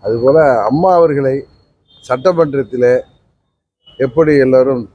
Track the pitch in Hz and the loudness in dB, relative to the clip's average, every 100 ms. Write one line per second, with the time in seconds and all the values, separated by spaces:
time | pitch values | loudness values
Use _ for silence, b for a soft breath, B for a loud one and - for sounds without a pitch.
0 | 101 117 127 156 147 117 104 143 185 175 | -4 -2 0 2 2 0 -2 0 0 2
1 | 160 143 135 139 - _ _ _ _ _ | 0 0 -4 -4 -10 _ _ _ _ _
2 | - 127 180 170 156 139 107 123 123 127 | -8 -4 -2 -2 -2 -2 -6 -2 0 0
3 | - _ _ _ _ _ _ _ _ - | -4 _ _ _ _ _ _ _ _ -8
4 | 131 147 156 147 131 127 131 127 101 | -4 0 2 2 2 2 2 -2 -8